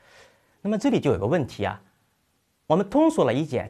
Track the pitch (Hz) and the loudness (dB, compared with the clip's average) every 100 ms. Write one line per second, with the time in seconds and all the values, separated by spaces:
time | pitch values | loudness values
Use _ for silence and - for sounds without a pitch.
0 | _ - - _ _ _ 202 214 277 185 | _ -20 -20 _ _ _ -6 -2 0 0
1 | 143 92 101 170 123 - 98 98 _ _ | 0 0 0 0 -2 -4 -6 -6 _ _
2 | _ _ _ _ _ _ _ 165 202 285 | _ _ _ _ _ _ _ 0 2 2
3 | 320 311 123 123 156 120 | 4 4 0 0 -2 -4